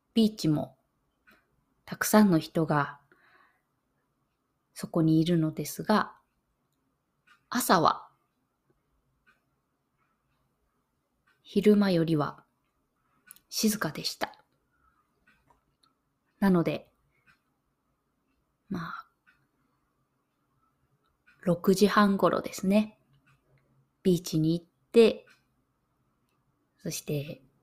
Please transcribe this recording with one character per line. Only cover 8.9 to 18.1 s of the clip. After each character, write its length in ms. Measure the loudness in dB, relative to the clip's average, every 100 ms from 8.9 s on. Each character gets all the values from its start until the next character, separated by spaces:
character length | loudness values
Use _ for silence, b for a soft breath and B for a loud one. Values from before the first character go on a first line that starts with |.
| _ _ _ _ _ _ _ _ _ _ _ _ _ _ _ _ _ _ _ _ _ _ _ _ _
昼 360 | -4 2 4 4
間 120 | 2
よ 140 | 0
り 120 | 0 0
は 280 | -2 -8 _ _ _ _ _ _ _ _ _ -20 _
静 300 | -4 -2 -2
か 100 | -6
で 140 | -6
し 140 | -12 -8
た。 160 | -10 -10 _ _ _ _ _ _ _ _ _ _ _ _ _ _ _ _ _ _ _ _
な 120 | 2
の 120 | 2
で、 240 | 0 -4 -12 _ _ _ _ _ _ _ _ _ _ _ _